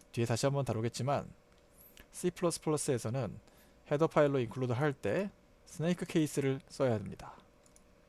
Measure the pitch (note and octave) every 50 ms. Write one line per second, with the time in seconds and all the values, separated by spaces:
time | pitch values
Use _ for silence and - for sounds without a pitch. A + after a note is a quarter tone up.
0 | - - - B2+ A#2 A2 A#2 A2 - C#3 C#3 C#3+ C3+ - G#2+ A2 A2+ A#2 - -
1 | A#2+ C3+ C#3+ A2+ F2 - - - _ _ - - - - - - - - - -
2 | - - - - - F3+ F3 - F3+ E3+ D#3+ - - D#3+ D3+ D3 - - C3+ A#2
3 | - A2+ A2+ C3+ B2 F#2+ - - - - - - - - - - - - D3 C#3+
4 | D#3+ D#3+ - E3 D3+ C#3+ C#3 C3+ B2 A2 - B2+ B2+ B2 B2 A#2 D3 D3+ C3+ -
5 | - G2 G#2+ E3 G3+ G3 - - - - - - - - - - D3+ E3+ F3+ -
6 | F#3 - - E3+ D#3 C#3+ - C#3+ C3+ C3+ C3+ C3+ - - - - C#3 B2+ A#2 G#2
7 | - - - - - - - - - - - - - - - - - - - -
8 | -